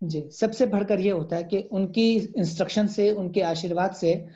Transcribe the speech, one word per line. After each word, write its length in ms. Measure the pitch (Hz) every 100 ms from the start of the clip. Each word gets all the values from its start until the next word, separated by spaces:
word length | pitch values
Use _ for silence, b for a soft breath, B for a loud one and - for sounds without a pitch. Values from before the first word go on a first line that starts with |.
जी, 280 | 170 156 147
सबसे 360 | - 220 220 240
बढ़कर 340 | 202 208 196
ये 100 | 196
होता 260 | 180 156 170
है 80 |
कि 240 | 170 196 -
उनकी 460 | 190 190 226 226 226
instruction 680 | - - 165 170 180 214 208
से, 260 | 208 202
उनके 280 | 208 180 190
आशीर्वाद 540 | 170 165 175 175 190
से 340 | 190 170 170 B